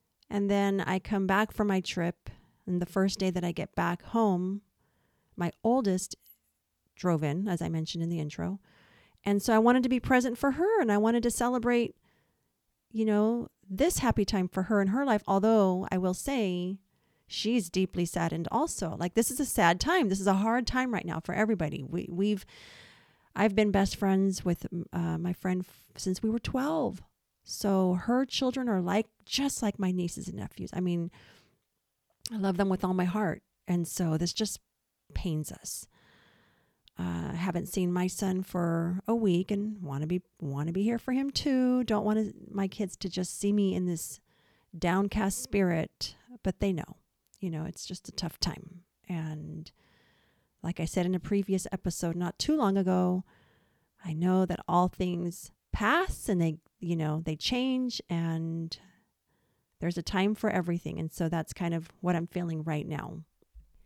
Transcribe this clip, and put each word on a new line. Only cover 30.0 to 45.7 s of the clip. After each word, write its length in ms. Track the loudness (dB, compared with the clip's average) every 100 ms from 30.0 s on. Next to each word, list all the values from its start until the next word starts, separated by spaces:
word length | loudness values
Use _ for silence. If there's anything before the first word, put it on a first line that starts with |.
| -2 -6 -10
and 80 | -8
nephews. 340 | -10 -10 -8
I 60 | -2
mean, 300 | -2 0 -4 -10 -20 -20 _ _ _ _ _ _ _ _ -8
I 60 | -2
love 220 | 0 2
them 100 | 2
with 160 | 2
all 80 | 2
my 120 | 2
heart. 380 | 2 2 0 -2 _ _ -2
And 220 | 0 0
so 300 | -2 0 2
this 160 | 0
just 260 | -2 -4 -6 _ _ _ _ _
pains 360 | -4 -2 -4 -4
us. 360 | -10 -12 -12 -14 _ _ _ _ _ _ _ _ _ _ -8
Uh, 340 | -6 -4 -4
haven't 360 | -4 -4 -4 -4
seen 220 | -2 0
my 160 | 0 -2
son 360 | -2 -2 -2
for 580 | -2 -2 0 0 0 -2 -2
a 60 |
week 360 | 0 2 2 0
and 320 | -4 -4 -6
wanna 240 | -6 -4 -2
be, 140 | -2 -4 -10
wanna 320 | -6 -4 -2
be 100 | 0
here 160 | 0 0
for 140 | -2
him 180 | -2 0
too. 520 | -2 2 2 4 2
Don't 200 | 2 2
want 500 | 2 0 0 -6 -8
my 140 | -4 -2
kids 300 | -2 -6 -6
to 100 | -6
just 320 | -4 -4 -2
see 120 | 0
me 220 | 2 2
in 120 | 2 -2
this 340 | -2 -6 -14 _ _ _ _ _ -2
downcast 640 | 0 2 2 0 0 -2
spirit, 720 | -2 2 2